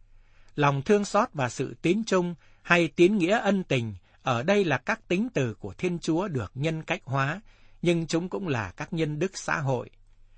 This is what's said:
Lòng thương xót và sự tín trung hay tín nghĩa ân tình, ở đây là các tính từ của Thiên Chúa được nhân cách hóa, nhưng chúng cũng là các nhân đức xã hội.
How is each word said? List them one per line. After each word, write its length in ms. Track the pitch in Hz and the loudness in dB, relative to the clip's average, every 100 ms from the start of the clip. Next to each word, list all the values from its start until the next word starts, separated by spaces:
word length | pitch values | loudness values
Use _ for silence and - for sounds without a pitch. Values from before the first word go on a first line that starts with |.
| - - - - - - | -20 -20 -20 -20 -12 0
Lòng 260 | 143 139 | 0 2
thương 240 | 135 208 208 | 2 2 2
xót 240 | 202 240 | 0 0
và 160 | 151 123 | -2 -4
sự 260 | - 131 127 | -4 -8 -2
tín 220 | 160 202 | 0 0
trung 320 | 220 185 180 170 - - | 2 0 0 -6 -16 -8
hay 260 | - 175 165 | 2 2 4
tín 300 | - 175 214 | 6 6 6
nghĩa 220 | 170 226 | 2 2
ân 240 | 214 196 | 2 0
tình, 320 | 180 135 113 98 _ _ | 0 -2 -2 -8 _ _
ở 200 | - 120 | -2 -2
đây 220 | 147 208 180 | 2 2 2
là 120 | 131 | 0
các 300 | - 220 - | -2 -6 -2
tính 200 | 180 240 | -2 0
từ 200 | 156 123 | 0 -2
của 200 | 107 104 | -4 -10
Thiên 260 | - 180 170 | -6 -4 -2
Chúa 280 | - 160 208 | -2 -2 0
được 240 | 139 101 127 | -4 -6 -4
nhân 280 | 156 160 | -4 -4
cách 180 | 156 175 - | -4 -6 -2
hóa, 360 | 135 139 185 - - - - | -2 -2 -4 -12 -20 -20 -4
nhưng 260 | 165 170 165 | 0 0 0
chúng 220 | 160 180 | -2 -2
cũng 180 | 202 190 | -6 -2
là 240 | 123 95 - | -2 -4 -8
các 160 | 151 | -8
nhân 260 | 165 156 151 | -4 -2 -2
đức 180 | 190 - | -4 -4
xã 200 | - 160 | -4 -2
hội. 320 | 135 123 - - - - - | 0 -2 -4 -16 -20 -20 -20